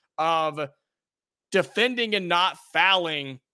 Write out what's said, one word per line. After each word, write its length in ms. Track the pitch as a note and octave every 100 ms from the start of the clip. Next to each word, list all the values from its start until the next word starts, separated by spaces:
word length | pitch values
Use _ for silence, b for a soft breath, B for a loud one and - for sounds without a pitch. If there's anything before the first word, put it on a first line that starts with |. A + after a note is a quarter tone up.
| _ -
of 440 | D#3+ E3 D#3 D3+ C#3+ - _ _ _ _ _ _ _
defending 640 | G3 E3+ - A#3+ B3 A3+ G#3
and 140 | F3
not 280 | F3 F3+ D3+ -
fouling 720 | D#3+ F3+ F#3+ E3+ D3+ C#3 C3 _